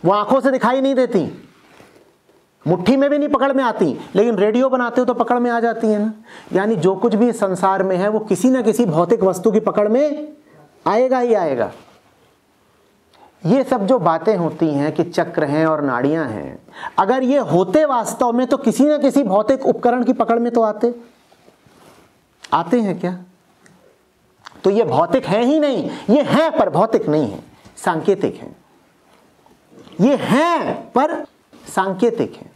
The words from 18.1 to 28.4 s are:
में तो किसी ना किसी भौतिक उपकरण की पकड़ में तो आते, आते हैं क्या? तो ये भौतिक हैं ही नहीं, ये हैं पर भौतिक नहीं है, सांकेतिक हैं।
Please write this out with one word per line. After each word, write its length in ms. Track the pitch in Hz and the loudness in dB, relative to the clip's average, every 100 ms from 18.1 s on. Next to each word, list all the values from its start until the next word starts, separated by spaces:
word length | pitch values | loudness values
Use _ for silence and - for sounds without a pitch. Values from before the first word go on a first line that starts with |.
| - 247 | -2 0
में 160 | 233 254 | 0 0
तो 100 | 269 | 0
किसी 280 | 240 - 285 | 0 2 2
ना 120 | 294 | 4
किसी 260 | 285 277 | 2 2
भौतिक 420 | 226 190 214 269 - | 2 2 2 0 0
उपकरण 380 | - 240 247 | 0 0 0
की 100 | 240 | 0
पकड़ 260 | 262 233 233 | 0 0 0
में 140 | 240 | 0
तो 80 | 233 | 0
आते, 340 | 220 208 240 240 - _ _ _ _ _ _ _ - - _ _ _ _ - | 0 0 -4 -4 -16 _ _ _ _ _ _ _ -20 -20 _ _ _ _ -4
आते 280 | 151 170 247 | -4 0 0
हैं 180 | 208 165 | 0 -4
क्या? 200 | 180 180 - _ _ _ _ _ _ _ _ _ _ _ - - | -6 -6 -14 _ _ _ _ _ _ _ _ _ _ _ -20 -2
तो 60 | - | 0
ये 140 | 202 | 2
भौतिक 420 | 214 131 170 262 156 | 0 0 2 0 0
हैं 180 | 202 | 0
ही 160 | 240 311 | 2 2
नहीं, 300 | 294 240 - - - | 0 -2 -6 -8 0
ये 120 | 262 | 2
हैं 360 | 202 - 320 302 | 4 2 2 0
पर 120 | 196 | 0
भौतिक 400 | 151 208 220 - | 2 2 0 0
नहीं 220 | 151 120 | 0 0
है, 120 | 92 - _ - - | -6 -18 _ -20 -6
सांकेतिक 580 | - 160 196 190 123 | -4 -2 0 0 -2
हैं। 200 | - | -6